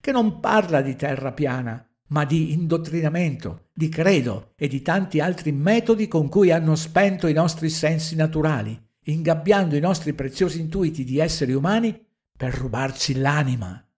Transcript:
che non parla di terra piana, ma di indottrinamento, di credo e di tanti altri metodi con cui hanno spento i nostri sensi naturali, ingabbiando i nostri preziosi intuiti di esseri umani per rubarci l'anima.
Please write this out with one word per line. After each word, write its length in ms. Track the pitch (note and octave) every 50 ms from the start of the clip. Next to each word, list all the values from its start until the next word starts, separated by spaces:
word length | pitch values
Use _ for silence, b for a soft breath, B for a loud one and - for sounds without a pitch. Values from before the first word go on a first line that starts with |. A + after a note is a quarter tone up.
che 120 | _ - C4+
non 280 | B3+ A3+ G#3+ D#3+ -
parla 400 | - - - G#3+ G3+ E3+ E3 C#3
di 160 | C3+ C3+ C3
terra 340 | C3 - C#3 C3+ C3+ C3+ C3+ B2
piana, 540 | - D3+ C3 B2+ B2+ B2 A#2 A2+ B2 - _ _ _ _ _
ma 160 | D3 D3+ D3
di 300 | C3+ D3+ E3 D#3+ D3+ D3+
indottrinamento, 1120 | E3 F3 D#3+ E3 E3 D#3+ D#3 D#3 E3+ D#3+ D3+ D3+ F3 F3+ D#3+ C3+ A#2 - - - - _ _ _
di 160 | - D#3+ D#3
credo 600 | D#3+ - D#3+ F#3+ G3 D#3+ B2 A#2+ G2+ G#2 - _ _
e 100 | _ D3+
di 140 | C#3+ B2+ C#3
tanti 400 | C3+ - E3 G3 F#3+ F#3+ - D#3
altri 320 | D3 F3+ F3+ F3 - D#3 C#3+
metodi 560 | C#3 D3 F3+ G#3+ A#3 A3+ - A3+ G#3+ G#3+ -
con 220 | - E3 D3+ C#3
cui 200 | - G3 G3+ F3+
hanno 240 | E3 E3+ E3 D#3 D#3
spento 520 | D3+ - - - F3+ G3 G3+ F#3+ F3+ -
i 80 | E3 D3+
nostri 340 | D#3 E3+ E3+ - - D#3+ D#3+
sensi 480 | D#3 - - D3+ D#3+ D#3+ D#3+ - D#3+
naturali, 680 | D#3+ D#3 D#3 D#3+ D#3 D3+ D#3 D3+ B2 G#2 G#2+ A2 A2 - _ _ _ _
ingabbiando 720 | - D3+ D#3+ E3 D#3+ E3 D#3 D3+ F#3 G#3 G3 F#3+ E3 D3
i 40 | D3
nostri 340 | D3 F3+ F#3 D#3+ - D#3 C#3
preziosi 440 | - C3+ C3+ - - F#3 F3 D3 E3
intuiti 460 | E3 D#3 D#3+ G3 F#3 D#3 - - C3
di 140 | B2+ C3 C#3+
esseri 340 | D#3+ E3 D#3+ - D3 B2 C3
umani 500 | C#3 C#3 F3 G#3 A#3 A#3 A3+ - - _ _ _ _ _ _ _
per 200 | - C3 B2+ A#2+
rubarci 640 | B2 C3 B2+ G#2+ A#2+ C3+ C3+ C3 - - - C3+ C3
l'anima. 680 | C3+ C#3 D3 D3+ D3 C3 B2+ A#2+ G#2 F2+ F#2 A2+ _ _ _